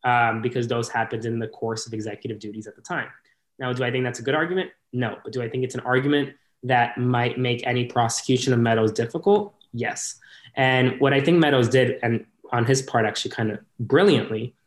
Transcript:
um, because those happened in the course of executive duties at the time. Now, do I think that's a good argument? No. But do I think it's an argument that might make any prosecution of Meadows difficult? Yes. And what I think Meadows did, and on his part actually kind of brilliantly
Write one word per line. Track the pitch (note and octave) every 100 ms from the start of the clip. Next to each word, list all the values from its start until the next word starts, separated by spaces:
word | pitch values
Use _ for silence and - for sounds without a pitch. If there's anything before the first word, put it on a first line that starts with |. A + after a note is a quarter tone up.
um, | B2+ B2 A#2 A2+
because | A#2+ B2+ A#2
those | A#2+ A2+
happened | A#2 A2+ A2+ A#2
in | A2+
the | A2
course | - A2+ A2 -
of |
executive | A2+ G#2+ G#2 A#2 G#2+
duties | G#2+ G#2+ G#2+
at | -
the |
time. | - E3+ A#2 - _ _ _ _
Now, | B2+
do | B2
I | B2
think | B2
that's | B2+ A#2+
a |
good | A#2+
argument? | D3 E3 F#3 F#3 _ _
No. | B2 A#2+ G#2
But | -
do | B2
I | A#2
think | B2+
it's | B2+
an | B2+
argument | B2 B2+ C#3 D3 C#3 - _ _
that | B2 B2 A#2 -
might | B2 B2 B2 B2+
make | B2 B2 B2
any | B2
prosecution | B2 - A#2 - - B2+ B2+
of | A#2+
Meadows | A#2 A2+ A2
difficult? | G#2+ A#2 E3 F3+ G#2 G3+ _ _
Yes. | A#2 A#2 G#2 - - - - -
And | - C3 C3 B2+ -
what | C#3
I | C#3
think | C#3 F3
Meadows | D#3 C3+ A#2
did, | B2+ B2 -
and | A#2 A2+ - _ -
on | A#2+
his | A#2 C3+
part | C3+ B2
actually | A2 - A#2+
kind | - A2
of | G2+ _ _
brilliantly | A2+ C#3+ G3+ C#3+ - A2 B2 _